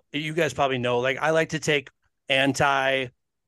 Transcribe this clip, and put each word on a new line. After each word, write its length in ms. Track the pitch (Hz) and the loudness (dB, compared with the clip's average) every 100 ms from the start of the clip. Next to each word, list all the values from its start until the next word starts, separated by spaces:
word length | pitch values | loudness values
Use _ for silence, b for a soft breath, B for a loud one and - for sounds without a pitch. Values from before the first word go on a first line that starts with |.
| - | -4
you 200 | 147 156 | -8 -6
guys 220 | 156 156 | -2 -2
probably 240 | 127 139 131 | 0 -2 0
know, 220 | 123 120 | 0 0
like, 180 | 127 135 | 0 0
I 100 | 151 | 0
like 180 | 160 160 | 0 0
to 80 | 156 | -2
take 320 | - 139 - - _ _ - | 0 -2 -2 -14 _ _ -2
anti 800 | 135 139 127 147 139 135 135 127 - _ _ | 2 2 2 2 2 2 0 -2 -10 _ _